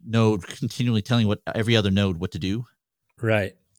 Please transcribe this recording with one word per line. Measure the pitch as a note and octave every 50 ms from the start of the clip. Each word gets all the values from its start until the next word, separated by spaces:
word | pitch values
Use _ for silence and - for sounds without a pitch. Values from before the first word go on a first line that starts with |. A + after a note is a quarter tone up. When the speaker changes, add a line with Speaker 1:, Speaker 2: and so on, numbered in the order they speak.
| -
Speaker 1:
node | A2+ A2 A#2 A2+ A2 G#2+ F#2 -
continually | - - - - G#2+ - - A#2+ A#2+ A2+ G#2+ -
telling | - B2+ A#2+ A2 G2+
what, | G#2 - - - -
every | G#2+ A2 A#2 A#2
other | A2 G2 G2+
node | F#2+ G2+ G2+ F#2+ F2+ E2
what | F2+ F2+ -
to | E2
do? | D#2 F#2 G2 A#2+ B2 - _ _ _ _ _ _ _ _ _ _
Speaker 2:
Right. | A#2 A2+ A2 G#2+ F#2+ G2 - _ _ _ _